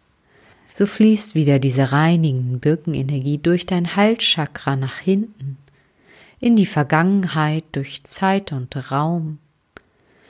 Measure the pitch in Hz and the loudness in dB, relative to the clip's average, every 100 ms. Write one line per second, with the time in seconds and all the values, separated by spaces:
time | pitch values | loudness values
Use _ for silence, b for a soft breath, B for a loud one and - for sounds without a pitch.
0 | _ _ b b b b b - 202 - | _ _ b b b b b -2 -2 4
1 | 214 214 - 156 143 139 135 127 131 139 | 4 4 0 0 2 2 2 0 0 2
2 | 160 170 160 127 127 127 147 160 165 139 | 2 4 2 0 -2 -2 0 -2 -2 -4
3 | 135 143 135 147 165 175 - 180 175 196 | -2 -2 -2 -2 0 0 0 -2 -2 2
4 | 208 226 - - 143 - - 135 131 - | 2 2 0 -2 -4 -6 -4 -2 -4 -6
5 | 185 196 226 - 139 135 _ b b b | 0 0 0 -8 -12 -12 _ b b b
6 | b b b b 247 226 185 151 139 156 | b b b b 2 4 4 2 0 2
7 | 180 202 180 160 151 156 - 143 139 - | 2 2 0 0 0 -2 -4 -8 -8 -10
8 | - - 190 196 196 139 127 139 120 139 | -4 -2 0 0 -2 -8 -8 -10 -4 -2
9 | 156 170 156 151 _ _ _ - b b | 0 -2 -6 -10 _ _ _ -20 b b
10 | b b b | b b b